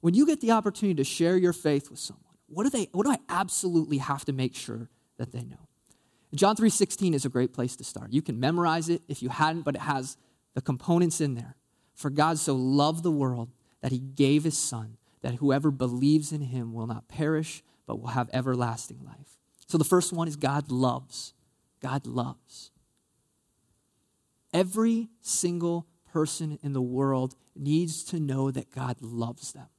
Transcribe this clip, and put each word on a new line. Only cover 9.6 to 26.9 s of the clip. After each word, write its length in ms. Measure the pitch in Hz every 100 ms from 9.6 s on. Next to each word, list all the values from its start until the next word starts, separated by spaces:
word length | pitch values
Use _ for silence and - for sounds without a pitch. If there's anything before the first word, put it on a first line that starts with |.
but 140 | 143 139
it 60 |
has 340 | 143 139 131 - _ _ _
the 60 | -
components 600 | - 127 - 170 175 -
in 140 | 147
there. 220 | 120 123 - _ _ _
"For 160 | - 147
God 300 | 143 151 160
so 160 | - 131
loved 480 | 127 139 147 165
the 80 | 175
world 400 | 151 131 123 117 _ _ _
that 100 | 135
he 80 | 127
gave 420 | 135 139 139 151
his 160 | 156 151
son, 380 | - 113 110 110 _ _
that 160 | 127 120
whoever 340 | 143 135 151
believes 640 | 135 127 123 143 151 147
in 80 | 151
him 320 | 135 127 117
will 160 | 113 117
not 180 | 113 _
perish, 560 | - 151 156 160 - _ _ -
but 140 | 110
will 80 | 120
have 200 | 120 120
everlasting 720 | 127 131 123 120 113 - 127
life." 340 | 131 - - _ _ _ -
So 100 | 165
the 60 |
first 280 | 151 180 170
one 140 | 170 165
is 80 |
God 380 | 147 147 143 147
loves. 640 | 127 127 123 131 - - _ _ _ _ _
God 260 | 131 139
loves. 680 | 131 123 123 131 _ - - _ _ _ _ _ _ _ _ _ _ _ _ _ _ _ _ _ _
Every 580 | 165 185 208 226 226 226 _
single 680 | - - 175 175 170 170 165 _ _
person 460 | 165 151 - 156 147
in 80 | 143
the 100 | 135
world 540 | 127